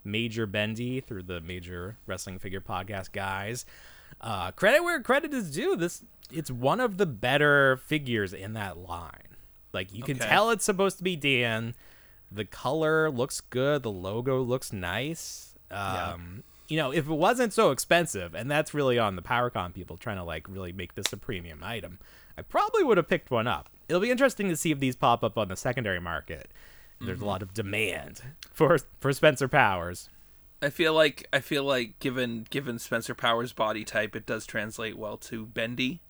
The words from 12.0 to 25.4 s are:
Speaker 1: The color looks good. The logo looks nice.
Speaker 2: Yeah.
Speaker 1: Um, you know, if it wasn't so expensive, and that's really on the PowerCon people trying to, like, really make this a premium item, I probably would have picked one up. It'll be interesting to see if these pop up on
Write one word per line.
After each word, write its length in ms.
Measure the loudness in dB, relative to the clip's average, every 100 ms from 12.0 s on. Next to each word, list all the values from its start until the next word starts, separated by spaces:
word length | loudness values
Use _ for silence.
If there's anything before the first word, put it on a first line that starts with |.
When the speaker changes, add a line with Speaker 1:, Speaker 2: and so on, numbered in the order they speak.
| -20 -20 _
Speaker 1:
The 140 | -8 -8
color 640 | -6 -2 0 2 4 2
looks 320 | 0 -2 -4
good. 400 | -4 0 2 2
The 100 | 0
logo 500 | -4 -4 -2 0 0
looks 300 | 2 -2 -2
nice. 840 | -6 -2 -2 -2 -6 -10 -12 -16 -20 _
Speaker 2:
Yeah. 400 | -6 -4 -2 -4
Speaker 1:
Um, 300 | -6 -12 -14 -16 _ -4
you 80 | -2
know, 160 | 0
if 160 | 0 0
it 60 |
wasn't 400 | 2 4 4 2
so 180 | 4 4
expensive, 640 | 4 4 4 4 -2 -6 -6
and 160 | 0
that's 220 | 0 0
really 260 | 2 4 4
on 160 | 4 0
the 60 |
PowerCon 520 | 0 0 2 -2 -4
people 220 | -6 -12 -10
trying 220 | -8 -6
to, 60 |
like, 260 | -6 -8 -8
really 240 | -10 -8
make 220 | -8 -10 -6
this 180 | -6
a 40 | -6
premium 460 | -8 -8 -8 -12
item, 360 | -8 -8 -10 -16 -20 -20 -20 -16
I 40 |
probably 420 | -2 0 2 2
would 140 | 6 4
have 100 | 4
picked 240 | 0 2
one 160 | 0 0
up. 220 | -4 -6 -20 -2
It'll 140 | 0
be 100 | 2
interesting 380 | 4 2 2 -2
to 80 | 0
see 140 | 0
if 80 | 2
these 160 | 0 2
pop 260 | 4 4
up 140 | 2
on 100 | 0